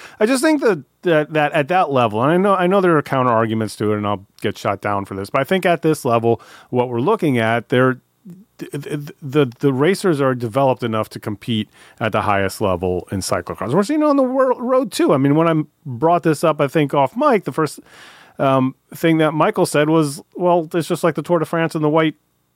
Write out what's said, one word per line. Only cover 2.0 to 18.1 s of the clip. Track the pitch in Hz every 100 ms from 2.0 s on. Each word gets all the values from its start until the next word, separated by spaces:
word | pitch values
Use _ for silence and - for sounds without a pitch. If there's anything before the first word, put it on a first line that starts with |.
| 117 107
and | 131
I | 175
know, | 202
I | 190 180
know | 196
there | 185 156
are |
counter | - 135 127
arguments | 113 113 110 107 -
to | 107
it, | 107
and | 104
I'll | 101 98 _
get | 107 95
shot | 113 101
down | 104 101 98
for | 98
this, | 101
but | 135
I | 135
think | 190 185
at | 170
this | 160 151
level, | 131 117 117 113 - - -
what | 123 123
we're | 120
looking | 147 220 160 123
at, | 113 117 110
they're, | 127 131 127 _ _ 190 - - -
the, | -
the, | 147 143 151 147 -
the, | 143 147 135 120
the | 143
racers | 131 151 190 196 143
are | 135
developed | 127 120 101 135 123
enough | 120 110 107
to | 113
compete | - 104 - 113 107 _ - -
at | 113
the | 107
highest | 101 98 98 -
level | 104 90 92 90 -
in | 98
cyclocross. | - 95 - 85 98
We're | 156
seeing | 202 302
it | 302
on | 277
the |
wor-, | 254 262 262 247
road | 247 262 262
too. | - 320
I | 147
mean, | 139 151
when | 165
I | 160 147 _ 143
brought | 117 160 175
this | 165 151
up, | 165 151
I | 143
think | 160 143 147
off | 135 233
mic, | 302 220
the | -
first, | - 151 - - - -